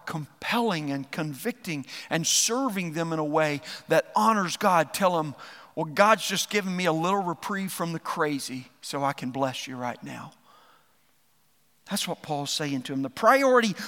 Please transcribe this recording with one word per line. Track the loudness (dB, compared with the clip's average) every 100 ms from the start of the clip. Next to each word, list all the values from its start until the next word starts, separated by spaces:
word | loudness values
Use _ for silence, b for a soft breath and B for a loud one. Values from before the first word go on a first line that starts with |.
compelling | -10 -8 -10 _ -2 0 0 0 -2
and | -4 -4
convicting | -6 -6 -4 -8 -8 -6 -6 -8 B B
and | -2 2
serving | 2 2 0 0 -2 -4
them | -2 -2
in | -2
a |
way | 0 2 2 0 B B 2
that | 2 4
honors | 4 4 4 0 2
God, | 4 4 4
tell | 2 2 2
them, | -2 -8 B B B
"Well, | -6
God's | -4 4 6 6 2
just | -4 -2
given | -2 -2
me | 0
a | 0
little | 2 2 0
reprieve | -2 -6 -6 -4 -6
from | -4 -4
the | -4
crazy | -6 -2 0 0 -6 -10 -12 _
so | -10 -2
I | -2
can | -2 -6
bless | -2 -2 -4
you | -10
right | -6 -6 -8
now." | -12 -14 -14 _ b b b b b b _ _ _ _ _ _ _ _ -6
That's | -4 -4
what | -8
Paul's | -4 -4 -2
saying | -4 -2 -4
to | -4
him. | -4
The | -4
priority | 4 6 6 6 4 4 -2